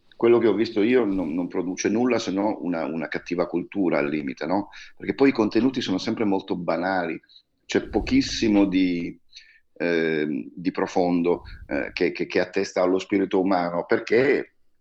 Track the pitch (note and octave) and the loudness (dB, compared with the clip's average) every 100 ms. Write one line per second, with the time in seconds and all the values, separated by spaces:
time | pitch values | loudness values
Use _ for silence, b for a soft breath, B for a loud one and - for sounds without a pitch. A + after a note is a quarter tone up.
0 | _ - A#2 A#2+ A2+ G2 A2 A2 G#2+ B2+ | _ 0 4 6 4 2 0 2 4 4
1 | A2 F#2+ E2+ E2+ F2 F#2+ F2+ F2+ G2 G#2+ | 2 0 -2 -4 -4 -4 -4 -2 0 2
2 | B2+ A2+ G#2+ F#2 G#2 - F2 E2 D2 D#2+ | 2 0 0 -2 -2 -2 -4 -4 -4 -6
3 | D2+ E2 - F2 E2+ E2+ D2+ G2+ F2 D#2 | -6 -8 -4 -4 -2 -4 -4 -2 0 2
4 | C#2+ D2+ C#2 B1+ D2 F#2+ G2+ B B B | 0 -2 -6 -6 -2 -2 -4 B B B
5 | - G#2 C#3 B2 G#2+ A2+ B2+ B2+ G#2+ F#2+ | -6 2 4 4 2 2 2 0 -2 -2
6 | - A#2 G#2+ F#2+ - F2+ F2 E2 F2+ F#2+ | -2 -2 0 0 -2 -4 -2 -2 0 -2
7 | E2+ - _ b _ _ - G2+ - A2 | -2 -6 _ b _ _ -2 -2 0 -2
8 | - C3 C3 - - G#2 G2+ F#2 F#2 F2 | 2 2 2 0 2 4 4 4 2 0
9 | E2+ - _ B B B B - F2 E2+ | -4 -10 _ B B B B -4 0 2
10 | D#2+ D#2+ D2+ C#2 - - F2 F2+ F#2 - | 2 0 0 -2 -8 -8 -6 -2 -2 0
11 | F2+ F2 E2+ F2 B B B C#2+ G1+ - | 2 2 2 0 B B B -6 -4 -2
12 | F2 - E2+ F#2+ F2+ - F#2+ - F2+ F#2+ | -2 -2 -4 -2 -2 -2 -4 0 2 2
13 | - G2+ F#2+ G2 F#2 F#2 F2 F2 E2+ A2+ | 0 0 0 0 2 0 0 -4 0 -2
14 | - A2+ C#3 G#2 - _ _ _ | 2 2 4 2 -2 _ _ _